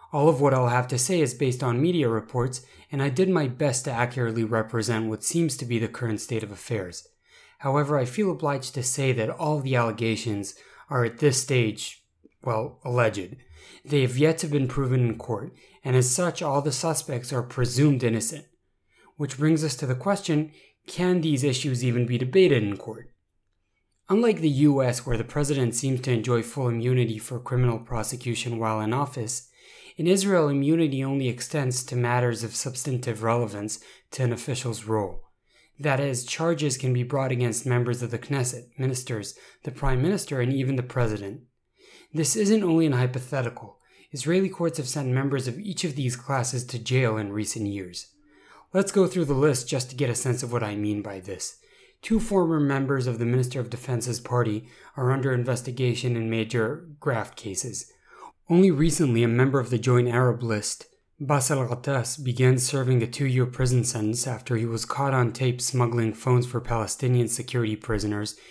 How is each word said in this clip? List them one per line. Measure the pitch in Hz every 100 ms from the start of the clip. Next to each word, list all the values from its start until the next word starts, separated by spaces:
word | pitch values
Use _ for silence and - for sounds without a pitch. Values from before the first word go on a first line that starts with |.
| -
All | 147 151
of | 139
what | 143
I'll | 131 120
have | 123 123
to | 123
say | - 180
is | 135
based | - 135 123
on | 131 120
media | 165 175 123
reports, | 110 - 123 127 127 - - -
and | 143
I | 139
did | 127 190
my | 175 139
best | 123 147 123 143
to |
accurately | 117 123 131 117 113
represent | 110 113 110 117 107 110 110
what | 110
seems | - 170 165 -
to | 120
be | 117
the | 113
current | - 117 104
state | - 113
of | 104
affairs. | 98 - 110 90 - - _ _ - - -
However, | 139 143 143 147
I | 127
feel | - 196
obliged | 151 147 139 - -
to |
say | 127 - 135
that | 117 110
all | - 156 151
the | 131 123
allegations | 117 110 113 110 117 101 98 - - - -
are | 127
at | 117 -
this | 147 131
stage, | - 131 110 104 - - _ _ _ _
well, | 127 110 143 - 131
alleged. | 123 113 101 90 - - - - -
They | - 143
have | 127 123
yet | 151 160
to | 156
been | 147 131
proven | 139 131 131
in | 120 110
court, | - 104 - - - _
and | 131 127
as | 127
such, | - 175 -
all | 156 143
the | 147
suspects | 127 165 - - 123 -
are | 127
presumed | 123 - - 123 147 131
innocent. | 120 113 - 160 - _ _ _ _ _ _ -
Which | 143 127
brings | 156 160
us | 156 -
to | 131
the | 123
question, | 196 202 - 151 156 - - _ -
can | - 180 180
these | 160 135 139
issues | 127 147 123
even | 127 120 120
be | 123
debated | 131 190 185 127
in | 104 98
court? | - - - _ _ _ _ _ _ _ _ _ -
Unlike | 202 233 175
the | 156
U | 135 147 135
S, | 127 123 131
where | 117
the |
president | 117 - 135 139 - 127
seems | 135 127
to | 131
enjoy | 117 113 117
full | 113 143 123
immunity | 117 120 127 113 110
for | - 123
criminal | - 123 123 110
prosecution | - 117 107 123 120 110 120 113
while | 113 110
in | 107
office, | 127 135 127 107 - - _ - - - -
in | 165
Israel, | 190 196 180 147
immunity | 139 139 165 156 135
only | 135 139 127
extends | 117 - 151 127 123 -
to | 123
matters | 120 123 123 110
of | 113
substantive | - 135 127 147 123 123 104
relevance | 113 120 113 101 107 - - - _
to | -
an | 123
official's | 117 - 117 120 107
role. | 104 110 95 - - _ _ _ _ -
That | 147 135
is, | 143 127 -
charges | - 165 156 147 -
can | 127
be | 123
brought | 123 139 131
against | 127 123 110 131
members | 123 120 117
of | 117
the | 113
Knesset, | - 139 123 123 - -
ministers, | 131 127 - 110 98 - - -
the | -
prime | - - 127
minister, | 156 202 - 135
and | 120
even | 139 131 131
the |
president. | 123 131 117 107 98 107 - _ _ _ - - -
This | 151 151 220
isn't | 202 220
only | 180 160 160
an |
hypothetical. | 127 127 127 - 139 120 - - - _ _ _
Israeli | 139 143 185 190
courts | 185 170 160
have | 127
sent | 151 131
members | 127 135 135 123
of | 127
each | 208 - 170
of | 135
these | 127 -
classes | - 135 120 123 123
to | 117
jail | 107 127 120 110
in | 101
recent | 104 104 113 101
years. | 101 90 90 - _ _ _ _ - _ 190
Let's | 196
go | 202 175
through | 185 147
the | 135
list | 151 131 -
just | 135 127
to | 127
get | 131
a | 113
sense | 127 120
of | 120
what | 120
I | 107 104
mean | 104 104
by | 104 95
this. | 92 92 - - _ _ _ _
Two | - 220
former | - 196 165 156
members | 143 135 135 135 127
of | 113
the | 120
Minister | 127 123 135
of | 120
Defense's | 123 - 120 123 113
party | - 120 110 107 - - - -
are | 127
under | 131 135
investigation | 123 123 117 - 120 127 120 127 117
in | 113
major | 113 110 120 110 156 170 147
graft | 143 113 101 -
cases. | 107 92 127 - - _ _ - - _ -
Only | 175 190
recently, | 143 165 147 143 117
a | 117
member | 120 135 135
of | 120
the | 120
Joint | 123 123 120
Arab | 120 127 120
List, | 120 107 - - - _ _ -
Basel | 135 143 127 139 120
Ghatas, | 120 139 135 117 -
began | 127 113 127 127
serving | 123 139 127 127
a | 113
two-year | - 135 127 123
prison | - 127 127
sentence | 107 113 107 117 135
after | 113 - 113
he | 117
was | 113 -
caught | - 139
on | 131 120
tape | - 127 123
smuggling | - 127 120 120 113
phones | 110 131 123 123
for | 117
Palestinian | - 117 104 - 127 123 117
security | - - 123 110 107
prisoners | - 107 104 104 107 - -